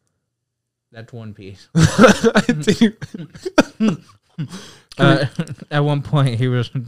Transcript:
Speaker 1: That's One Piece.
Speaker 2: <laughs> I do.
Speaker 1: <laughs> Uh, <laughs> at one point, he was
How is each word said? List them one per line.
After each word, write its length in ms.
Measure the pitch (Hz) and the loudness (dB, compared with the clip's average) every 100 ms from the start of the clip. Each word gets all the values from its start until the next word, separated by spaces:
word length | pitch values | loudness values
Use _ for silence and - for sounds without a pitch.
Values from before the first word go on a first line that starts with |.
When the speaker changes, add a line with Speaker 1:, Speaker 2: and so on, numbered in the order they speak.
| _ _ _ _ _ _ _ _ _ | _ _ _ _ _ _ _ _ _
Speaker 1:
That's 180 | 113 110 | -20 -18
One 220 | 120 110 | -16 -16
Piece. 340 | 101 95 98 _ | -16 -18 -18 _
Speaker 2:
<laughs> 40 | 170 | 0
I 680 | 156 - 226 - 226 226 - | 2 6 6 6 2 2 0
do. 460 | 156 147 190 220 - - 196 156 - 370 - - - | -2 0 2 2 0 -14 -14 -16 -14 -14 -12 -14 -4
Speaker 1:
<laughs> 180 | 220 160 - _ _ - 143 185 - - - - | -4 -4 -8 _ _ -14 -14 -14 -20 -20 -14 0
Uh, 280 | 139 135 135 - 165 | 2 2 0 -6 -10
<laughs> 240 | - - | -10 -8
at 80 | 147 | -2
one 240 | 147 147 | -2 -2
point, 340 | - 151 131 113 | -2 0 0 0
he 80 | 127 | -2
was 220 | 123 117 135 | -2 -4 -8